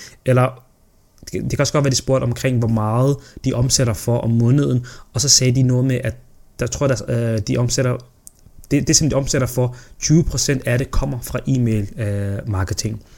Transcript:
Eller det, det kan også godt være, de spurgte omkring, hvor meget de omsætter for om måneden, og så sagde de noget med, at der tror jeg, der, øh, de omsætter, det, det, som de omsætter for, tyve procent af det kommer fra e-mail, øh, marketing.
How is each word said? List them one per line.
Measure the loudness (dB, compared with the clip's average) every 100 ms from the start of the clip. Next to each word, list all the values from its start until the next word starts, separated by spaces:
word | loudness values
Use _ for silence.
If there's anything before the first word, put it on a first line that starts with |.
| -18 -6
Eller | 2 2 2 -2 _ _ _ _ _ _ -10
det, | -6
det | -4
kan | 0
også | 0
godt | 2
være, | 2
de |
spurgte | 0 0 0
omkring, | 0 -2 0 2
hvor | 2
meget | 2 2 2 2 0 -6 -6
de | -2
omsætter | 0 0 2 0
for | 0 -2 0
om | 2
måneden, | 2 4 4 2 0 -4 -14 -10
og | -4
så | 2
sagde | 2 4
de | 4
noget | 2 2
med, | 2 0
at | -4 -8 -18 -20 -20 -8
der | -6
tror | -2 0
jeg, | 0
der, | -2 -2 0
øh, | -2
de | -2 0
omsætter, | 0 0 -2 -2 -8 _ -20 _ -20 -20 -2
det, | 0 2
det, |
som | 2 2
de |
omsætter | 0 0 -2 -2
for, | -2 -2 -4 -20 -10
tyve | 2 2
procent | 2 -2 -2 -2 -2
af | -2
det | 0
kommer | 0 0 -6
fra | -8 -6 -2
e-mail, | 0 2 0 -2 -4
øh, | -4 -2 -4 -6 -4
marketing. | -2 -2 -2 -4 -8 -12